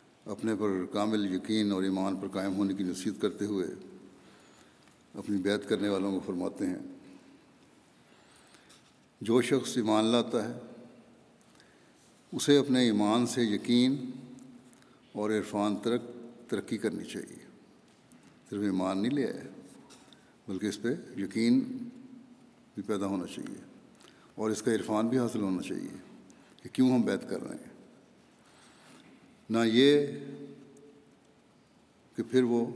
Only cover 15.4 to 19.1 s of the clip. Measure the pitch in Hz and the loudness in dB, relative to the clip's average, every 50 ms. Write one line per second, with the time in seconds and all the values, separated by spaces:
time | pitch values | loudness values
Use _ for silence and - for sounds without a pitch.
15.4 | 90 - - 104 104 107 104 - - 117 117 120 113 - - - - - - - | -2 -2 -2 0 0 0 0 0 0 0 0 -2 -2 -6 -14 -14 -16 -18 -18 -16
16.4 | - - - 98 - - 120 104 110 107 - 92 90 - - 95 - - - - | -8 -4 -4 -4 -4 -4 -4 -2 -2 -2 -2 -4 -8 -8 -10 -10 -10 -12 -14 -18
17.4 | - - - - - - - - - - - _ - - - - - - - - | -20 -20 -20 -20 -20 -20 -20 -20 -20 -20 -20 _ -20 -20 -20 -20 -20 -20 -20 -20
18.4 | - - 104 101 104 101 95 92 90 95 95 95 104 123 | -14 -8 -4 -2 0 0 0 0 0 0 0 0 0 0